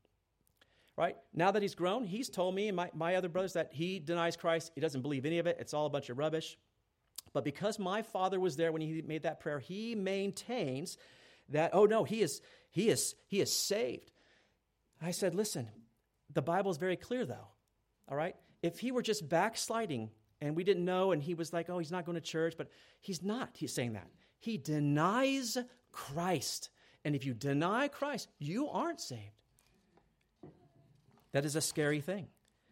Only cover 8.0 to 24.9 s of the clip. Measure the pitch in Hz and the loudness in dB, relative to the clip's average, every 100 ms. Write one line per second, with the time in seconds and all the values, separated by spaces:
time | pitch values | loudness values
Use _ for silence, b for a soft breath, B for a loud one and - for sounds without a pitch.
8 | 220 190 185 190 185 143 165 160 156 160 | -2 0 2 4 2 4 2 2 -2 -4
9 | 156 156 160 151 160 147 123 196 233 220 | -2 -2 -2 -2 -2 -2 -4 -6 -4 -2
10 | 185 196 196 196 - 247 147 131 - - | 0 0 -2 -4 -4 -2 0 -2 -4 -10
11 | B B B B B 147 165 180 214 220 | B B B B B 2 4 8 8 8
12 | 135 220 165 - B B B 160 220 131 | 2 2 2 0 B B B 2 4 4
13 | - - - 196 135 - - 202 247 - | 2 -4 -4 0 2 2 0 0 -2 -4
14 | - _ b b b b _ _ _ - | -12 _ b b b b _ _ _ -10
15 | 165 170 190 175 208 143 110 - - _ | -6 0 0 0 -2 -2 -8 -10 -20 _
16 | _ _ - 147 139 180 196 147 185 175 | _ _ -6 -4 0 0 0 0 0 -2
17 | - 247 165 104 107 _ _ _ _ _ | -2 -4 -4 -8 -14 _ _ _ _ _
18 | - 139 175 - b b 170 - 240 247 | -8 -4 -4 -6 b b -4 -2 -2 0
19 | 220 214 143 165 214 226 - 226 214 123 | 0 -2 2 2 2 0 -4 -2 -2 -2
20 | 110 - _ - 147 160 190 180 175 185 | -4 -10 _ -6 -2 0 2 4 4 4
21 | 190 156 143 165 165 170 170 180 151 180 | 4 2 0 -4 -2 -4 -2 -4 -4 -4
22 | 165 170 165 160 165 165 143 b b b | -4 -6 -4 0 0 -2 -10 b b b
23 | - 165 190 233 - - 139 - 120 107 | -8 -6 -2 -4 -4 -6 -6 -2 -2 -4
24 | 82 _ b b 226 202 156 151 147 | -10 _ b b -6 -6 -2 2 4